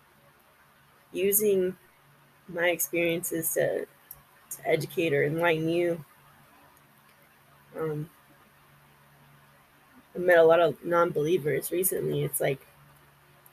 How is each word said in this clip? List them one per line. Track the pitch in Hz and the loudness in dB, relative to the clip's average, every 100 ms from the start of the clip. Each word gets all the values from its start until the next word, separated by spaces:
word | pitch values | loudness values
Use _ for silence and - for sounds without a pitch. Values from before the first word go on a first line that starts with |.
| _ _ _ _ _ _ _ _ _ _ _ | _ _ _ _ _ _ _ _ _ _ _
using | 175 196 202 214 190 185 - _ _ _ _ _ _ - | -2 0 2 2 2 0 -4 _ _ _ _ _ _ -12
my | 170 175 | -2 0
experiences | 170 - 170 170 170 - 165 160 | 0 -4 -2 -2 -2 -4 -6 -4
to, | 156 143 - | -2 -2 -2
to | - _ _ - _ - - - - | -8 _ _ -20 _ -20 -20 -10 -2
educate | 160 175 190 165 | -2 -2 -4 0
or | 143 | 0
enlighten | 143 165 170 160 160 | 0 0 0 0 -2
you, | 175 175 170 - - - - - - - _ _ _ _ _ _ _ _ _ _ 175 | 0 -2 -4 -10 -20 -20 -20 -20 -20 -20 _ _ _ _ _ _ _ _ _ _ -8
um, | 160 151 156 _ _ - - _ _ - _ _ _ _ - - _ _ _ _ _ - _ | -6 -6 -10 _ _ -20 -20 _ _ -20 _ _ _ _ -20 -20 _ _ _ _ _ -20 _
I | 190 | -2
met | 180 170 | 4 6
a | |
lot | 160 170 | 8 6
of | 160 123 | 4 0
non-believers | 170 170 170 151 151 180 147 139 - | -2 2 2 0 0 0 0 -4 -4
recently. | 175 185 151 151 147 | -2 -2 -2 -4 -2
It's | 147 - | -4 -2
like, | 151 139 - _ - - - _ _ - - | -4 -4 -10 _ -20 -20 -20 _ _ -20 -20